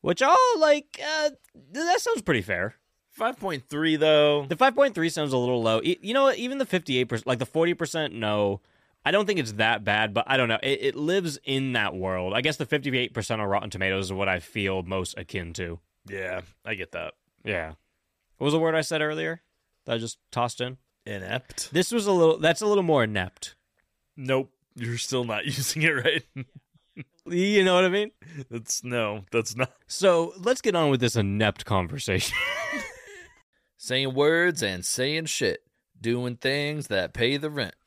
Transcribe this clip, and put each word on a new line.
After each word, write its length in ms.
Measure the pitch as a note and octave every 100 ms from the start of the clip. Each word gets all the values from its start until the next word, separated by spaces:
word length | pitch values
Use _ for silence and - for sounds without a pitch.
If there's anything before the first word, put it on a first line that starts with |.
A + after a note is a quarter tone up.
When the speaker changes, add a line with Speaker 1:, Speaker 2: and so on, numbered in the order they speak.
Speaker 1:
which 200 | - F3+
all, 160 | C4+ F#4 B4+ G#4+
like, 400 | D#4 D4 C#4+ -
uh, 260 | C#4+ D#4 D4+
th-, 560 | C4+ _ - C3+ G#3+ E4+
that 160 | F4+
sounds 200 | A#4+ A4
pretty 200 | F#3 B2+
fair. 320 | F#2+ F2+ G2+ - _ _ _
Speaker 2:
Five 300 | - A3+ C4
point 280 | F#3+ D3 -
three, 280 | D3 D#3+ D3+
though. 500 | D#3 D3+ D3 D3 C#3
Speaker 1:
The 80 | E3
five 200 | C4 B3
point 180 | C#4
three 160 | F3 E3
sounds 240 | D#3+ D3+
a 40 | C3
little 240 | B2 B2
low. 180 | A2+ A2
E-, 140 | - F3+
you 120 | G3
know 100 | B3+
what? 140 | C4+ -
Even 220 | A#3+ C#4
the 60 | B3+
fifty-eight 380 | F#3 D#3 B2+ B2+
percent, 200 | A2+ B2+
like, 120 | B2
the 80 | B2+
forty 260 | D#3 E3+
percent, 400 | E3 E3 E3 D3+
no. 480 | G#2+ A2 G#2 G2+ G2 _ _ _ _
I 60 | C#3+
don't 140 | F#3+ G#3
think 140 | F#3+
it's 140 | A#2
that 300 | G#2 A2 A2+
bad, 300 | G#2 G#2+ A2
but 120 | G#2 C3
I 100 | C3+
don't 120 | A#2+
know. 100 | A2+
It, 180 | C3 C#3
it 120 | C3+ B2+
lives 440 | D3+ F#3+ E3+ C#3
in 300 | - C3+ C3+
that 220 | A#2+ G2+ F2+
world. 380 | F#2 F#2 F#2 G#2+
I 60 |
guess 160 | C#3+ D3+
the 80 | C#3+
fifty-eight 460 | D3 C#3 B2+ A#2+ -
percent 260 | G#2+ A2+
on 60 | G2+
Rotten 240 | G2 G2+
Tomatoes 340 | F#2 F#2+ F#2+ F#2+
is 80 |
what 160 | F#2+ G2
I 100 | F2+
feel 440 | - A2 G2 F#2+
most 340 | F2 F#2+ F2+ -
akin 360 | F2 F#2+ E2+
to. 260 | E2 F2 E2 _ _ -
Speaker 2:
Yeah, 340 | G2 F#2 F#2 F2 _
I 120 | - G#2
get 160 | E2+
that. 240 | E2+ D#2+ - _ _
Speaker 1:
Yeah. 300 | - F#2+ D#2+ D#2 _ _ _ _ _ _
What 80 | C#3
was 80 |
the 60 | D#3
word 160 | E3 D#3+
I 60 |
said 200 | D3+ D#3
earlier 400 | D3+ D3+ D#3+ E3 _ _ _ _ -
that 100 | A#2
I 20 |
just 220 | A2+ - _
tossed 300 | B2 A#2+ -
in? 160 | B2+ B2+ _ _ -
Speaker 2:
Inept? 680 | G2+ F#2 A#2 _ - -
Speaker 1:
This 180 | D#3 F3+
was 160 | A#3 G3+
a 60 |
little, 240 | F#3 E3 D#3+
that's 240 | D#3 E3
a 40 | G#3+
little 160 | G3+
more 220 | F3 D3
inept. 520 | A2 G#2 F2+ _ - - _ _ _ _ _ -
Speaker 2:
Nope. 380 | C3 C3 C3+ _ _ -
You're 200 | A#2 A#2
still 280 | - C3 A#2+
not 200 | G#2+ E2
<laughs> 0 |
using 360 | - B2+ D#3+
it 80 | D#3+
right. 340 | C#3 A#2+ D#3 - - B2 - _ _ _ - - _ -
Speaker 1:
You 400 | F3 G3 G#3 F#3
know 100 | F3+
what 80 |
I 60 | F#3
mean? 220 | F#3+ G#3 _ D#3+ D#3 C3
Speaker 2:
That's, 360 | A#2 A2 C3+ B2+
no, 400 | A#2+ A2 G#2 G2
that's 240 | A#2 A2
not. 200 | A2 B2+ _ _
Speaker 1:
So 480 | - F#3+ E3+ E3 F#3+
let's 240 | F#3+ C4
get 160 | - F3
on 120 | D3+
with 120 | C3
this 160 | A#2+ A#2
inept 480 | G2+ G2+ G#2+ - -
conversation. 720 | G2 F2 C#3+ - F#2+ - - C#5+ D5 E5
<laughs> 1080 | - - B4+ G4+ G4 F4 _ _ _ _ _
Speaker 2:
Saying 360 | - B2+ C3+
words 500 | C3 D3 E3 F3 D#3
and 220 | G2+ F2+ -
saying 400 | - C3 D#3 D#3+
shit. 380 | - A2+ E2 _ _ _ _
Doing 380 | A2+ A#2+ B2 A#2+
things 500 | C3 C#3 D3 D3+ C3
that 260 | G2 F2
pay 220 | - A#2 C#3+
the 120 | D3+
rent. 260 | C#3+ G2+ -